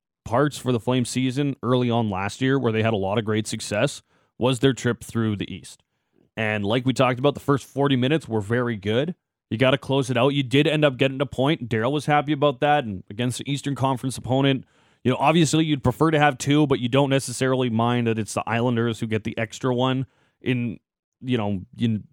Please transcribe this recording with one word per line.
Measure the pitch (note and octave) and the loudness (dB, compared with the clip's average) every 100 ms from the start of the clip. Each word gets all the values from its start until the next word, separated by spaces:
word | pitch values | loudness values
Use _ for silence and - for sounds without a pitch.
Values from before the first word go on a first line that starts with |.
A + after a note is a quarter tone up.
| _ _ | _ _
parts | - A#2 D3 - | -2 0 0 0
for | B2+ | -2
the | A#2+ | 0
Flames | - B2+ A#2+ | 0 0 0
season | B2+ C3 B2+ C#3+ C3 | -2 -2 -2 -4 -2
early | A2+ B2+ B2 | 0 2 2
on | A#2 A2 | 2 0
last | F#2 G2+ - | -2 -4 -2
year | C3 C#3 | 0 2
where | A#2+ | 0
they | A2 | 0
had | A2 | 0
a | G#2+ | 0
lot | F#2+ A2 | 0 -2
of | A2 | 0
great | G#2+ G#2+ | -2 -2
success | A2+ - G#2 C#3+ - - _ _ - | -8 -6 -2 -2 -4 -18 _ _ -2
was | B2+ B2 | 0 2
their | C#3 | 2
trip | A#2+ B2 - | 2 0 -2
through | - A#2 A2 G2+ | -4 -2 -2 -2
the | - | -6
East. | F#2 - - _ _ _ _ _ - | -10 -16 -20 _ _ _ _ _ -6
And | A2 G#2+ | -4 -2
like | G2+ B2+ B2+ | 0 0 0
we | |
talked | A#2+ B2+ B2 | 2 2 2
about, | C#3+ | 0
the | C3 | 0
first | - C#3 - | 0 -2 -2
forty | C#3 C#3 C3 | -2 0 2
minutes | B2+ D#3 - | 2 0 -2
were | A2 | -4
very | G2+ A#2+ A#2+ A2 | -2 -2 -2 -4
good. | G2 A2+ D#3+ - _ _ _ | -2 0 -2 -6 _ _ _
You | A2+ | 2
gotta | C3 C3+ | 2 2
close | - C3+ B2 | 0 -2 0
it | A#2+ | 2
out. | C#3 | 2
You | C#3+ | 2
did | B2+ C3+ D3+ | 2 2 4
end | D3+ D3 | 4 2
up | B2+ | 2
getting | C3+ C3+ | 0 0
a | C#3 | -4
point. | - C3+ E3 A#2 | 0 0 0 -2
Daryl | A2 A#2 | 0 0
was | D3 D#3 | -2 2
happy | D3 C#3+ | 0 0
about | D3 D3 B2 | 0 0 2
that. | D3 D3 A#2 | 2 2 0
And | F#2+ - | -6 -8
against | G2+ B2 - | -4 -4 -4
the | C3 | -6
Eastern | C#3 C#3+ C3 | -6 -4 -2
Conference | C3+ B2+ C3 - | -2 -2 -4 -8
opponent, | A2+ C3 C#3 C3 - _ _ _ | -2 2 2 0 -4 _ _ _
you | A#2+ | -2
know, | B2+ | 2
obviously | C3+ D#3+ D3+ D#3 D#3+ | 4 4 4 2 2
you'd | C#3+ | 0
prefer | B2+ - D#3 | 0 2 2
to | D#3 | 4
have | D3 B2+ | 2 2
two, | C#3 D3 D3 | 2 2 2
but | C3 | 2
you | A#2+ | 2
don't | C3+ C#3 | 2 2
necessarily | C3+ - A#2+ C3 C3 B2+ | 0 -2 -2 0 0 0
mind | A2 A#2+ A#2+ A#2 | 0 2 2 0
that | A2+ | -2
it's | G#2 - | -4 -6
the | - | -2
Islanders | A#2 B2 A#2 A#2 A2 | 0 0 0 0 -2
who | A2+ | -4
get | A2 | -4
the | A#2 A2 | -4 -6
extra | A2 - C3 | -6 -4 -2
one | B2 C3 C3 C3 _ _ _ | 0 0 0 -4 _ _ _
in, | - B2 A#2+ E2+ _ _ _ _ | -4 -4 -4 -8 _ _ _ _
you | B2+ A#2+ | -4 -2
know, | G#2 G2 F#2+ - | -2 -4 -8 -4
in, | A#2 G#2+ - | -2 -2 -6